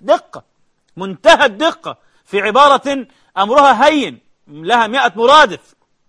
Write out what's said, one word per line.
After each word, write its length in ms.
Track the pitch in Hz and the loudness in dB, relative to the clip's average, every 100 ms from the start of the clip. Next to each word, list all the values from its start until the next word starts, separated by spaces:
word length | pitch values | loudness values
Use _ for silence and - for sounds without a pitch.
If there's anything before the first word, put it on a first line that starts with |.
دقة، 420 | 202 339 - - - _ _ _ _ 160 | -4 -4 -4 -20 -20 _ _ _ _ -14
منتهى 480 | 190 170 302 254 277 | -14 -2 2 2 0
الدقة 520 | 202 320 - 160 123 _ _ _ | -2 -6 -6 -12 -16 _ _ _
في 160 | 196 | -6
عبارة 640 | 202 233 285 262 285 277 220 _ _ 185 | -2 2 4 2 -2 -8 -10 _ _ -6
أمرها 500 | 202 285 277 220 294 | -2 2 2 2 2
هين، 320 | 302 190 117 _ _ _ | 0 -4 -10 _ _ _
لها 400 | 147 165 240 214 | -14 -4 -2 -2
مئة 260 | 262 240 185 | -2 -4 -2
مرادف. 600 | 233 302 262 156 _ _ _ _ | 2 4 2 -2 _ _ _ _